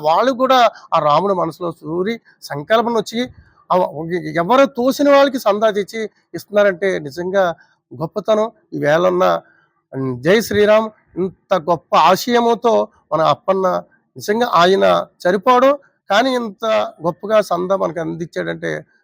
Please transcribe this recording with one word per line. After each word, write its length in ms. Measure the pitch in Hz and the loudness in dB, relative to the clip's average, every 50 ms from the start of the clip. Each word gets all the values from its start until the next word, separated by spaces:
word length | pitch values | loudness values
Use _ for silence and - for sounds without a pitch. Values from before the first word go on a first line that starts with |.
| 151 | 2
వాళ్ళు 280 | 151 165 190 233 262 269 | 2 2 2 2 0 0
కూడా 260 | 226 262 247 262 254 233 208 - - - - | 0 0 2 4 4 4 2 0 -2 -10 -2
ఆ 100 | 170 165 | -2 0
రాముడు 340 | 151 147 147 160 185 202 196 | 2 2 2 2 2 0 -2
మనసులో 380 | 175 165 165 151 - 175 170 | -2 -2 -6 -6 -8 -8 -10
సూరి 440 | 165 _ 147 151 165 180 185 220 233 226 _ _ _ _ - | -10 _ -12 -8 -6 -4 -4 -4 -6 -8 _ _ _ _ -16
సంకల్పన 500 | - 143 143 147 - 220 233 220 233 233 220 | -12 -12 -10 -2 0 0 0 2 0 -2 -2
వచ్చి, 240 | - - 226 233 254 247 - - - _ _ _ _ - | -4 -4 -6 -6 -6 -6 -10 -20 -20 _ _ _ _ -2
ఆ 60 | 170 185 180 185 160 143 165 165 180 175 151 156 151 | 0 0 0 0 -4 -10 -8 -6 -6 -6 -6 -4 -4
ఎవరు 300 | 165 170 185 247 277 277 - | -4 0 2 4 4 4 2
తోసిన 360 | - 240 247 269 254 - 285 285 | 0 -2 -2 -2 0 0 2 4
వాళ్ళకి 300 | 277 277 277 285 277 240 | 6 6 4 4 0 -2
సందా 280 | - 214 196 208 226 220 | -2 0 0 2 0 0
తెచ్చి 280 | 190 208 190 - - 226 220 - _ _ _ _ - | 0 -2 -6 -6 -8 -10 -10 -10 _ _ _ _ -14
ఇస్తున్నారంటే 560 | 165 - _ 196 202 202 202 185 165 196 190 180 170 | -14 -14 _ 0 2 2 2 2 0 -4 -4 -2 -4
నిజంగా 440 | 151 143 135 175 175 185 190 196 185 170 165 _ _ _ _ _ _ _ | -6 -10 -10 -8 -8 -4 0 0 0 0 -2 _ _ _ _ _ _ _
గొప్పతనం. 560 | 131 123 160 160 - 214 - - 220 208 220 233 _ _ _ _ - | -10 -10 -10 -8 -8 -8 -2 0 0 0 0 -4 _ _ _ _ -10
ఈవేళ 300 | 143 147 143 151 165 180 185 | -4 0 2 2 2 2 2
ఉన్న, 180 | 180 180 185 180 170 165 _ _ _ _ _ _ _ _ _ _ - | 2 2 0 0 0 -2 _ _ _ _ _ _ _ _ _ _ -10
ఉమ్, 180 | 135 135 131 123 120 | -8 -6 -6 -6 -4
జై 160 | 127 160 202 233 | 0 2 2 2
శ్రీరామ్, 480 | - - 208 208 208 208 214 220 220 214 - _ _ _ - 160 | 2 0 0 0 2 4 4 2 2 -2 -8 _ _ _ -8 -6
ఇంత 360 | 190 185 - _ _ - 196 180 | -6 -6 -6 _ _ -4 -4 -2
గొప్ప 300 | 147 180 175 - _ - 214 175 156 | 0 -2 -4 -4 _ 0 2 4 4
ఆశయముతో 720 | 165 285 277 - 247 240 240 233 233 233 - - 233 214 208 214 - _ _ _ - | 4 4 2 0 0 0 2 2 2 0 0 0 2 2 2 0 -2 _ _ _ -6
మన 120 | 151 156 160 151 | -2 0 2 2
అప్పన్న 380 | 143 - - - 190 190 190 180 175 175 175 _ _ _ _ _ _ | 0 0 0 -2 -2 0 0 -2 -2 -2 -6 _ _ _ _ _ _
నిజంగా 320 | - - 208 208 233 240 - - | -14 -6 -4 -2 -2 0 0 2
ఆయన 320 | - 175 185 196 196 196 185 175 170 - - _ _ | 4 4 4 4 4 4 2 2 2 0 -6 _ _
చనిపోవడం, 540 | - 180 185 196 - 254 247 247 262 269 285 285 _ _ _ _ _ - | -2 -2 -2 0 2 2 4 4 4 2 2 0 _ _ _ _ _ -2
కానీ 200 | 196 214 254 269 254 | 0 0 2 0 -2
ఇంత 300 | 247 233 220 190 - 226 220 220 214 214 226 - _ | -2 -4 -6 -10 -6 -4 -2 0 0 -2 -4 -8 _
గొప్పగా 360 | 151 175 170 _ - 202 220 214 | -6 -6 -6 _ -6 0 0 0
సందా 340 | 196 - 175 175 185 185 196 | 0 0 -4 -4 -2 -2 -2
మనకు 240 | 190 190 175 151 170 | -2 -2 -4 -4 -6
అందించాడంటే 720 | 160 160 170 160 175 165 - 180 170 165 165 165 170 165 156 156 151 _ _ _ | -8 -8 -8 -8 -10 -10 -8 -8 -8 -8 -8 -8 -6 -8 -8 -8 -10 _ _ _